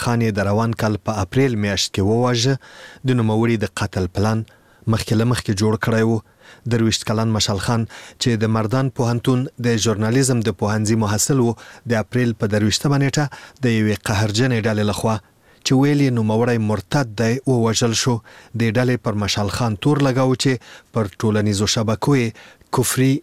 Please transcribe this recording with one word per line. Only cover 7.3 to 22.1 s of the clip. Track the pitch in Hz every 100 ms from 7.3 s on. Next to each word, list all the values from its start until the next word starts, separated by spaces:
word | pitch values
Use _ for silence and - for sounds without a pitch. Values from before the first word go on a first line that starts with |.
| 107
مشال | - 98 -
خان | 117 113 - - -
چې | 123 113 110
د | 110
مردان | 107 131 131 -
پوهنتون | 117 120 131 127 135 - 120
د | 113 107
ژورنالیزم | 101 110 131 131 120 110
د | 98
پوهنځي | 104 107 107 113
محصل | 104 107 - 139 120
و، | 113 - - 117
د | 110
اپریل | 101 127 120 107
په | 107 104
درویشتمه | 107 - 147 139
نیټه | 139 151 143 - - -
د | 123 110
یوې | 107 104 -
قهرجنې | 101 107 107 131 117 113
ډلې | 107 104
لخوا | 101 113 107 - _ _ _ -
چې | 135
ویل | 143 147
یې | 139 120
نوموړی | 107 110 120 120 107
مرتد | 104 - 147 117 104
دی | 113 127 -
ووژل | 123 113 107 120 110
شو. | 127 117 - - - 110
د | 113 113
ډلې | 123 123 120
پر | 104
مشال | 101 - 101 -
خان | 117 104 147
تور | 147 139
لګاوه | 127 131 127
چې | 135 123 - - - 113
پر | 101 -
ټولنیزو | 110 107 104 101 104 117
شبکو | 110 107 -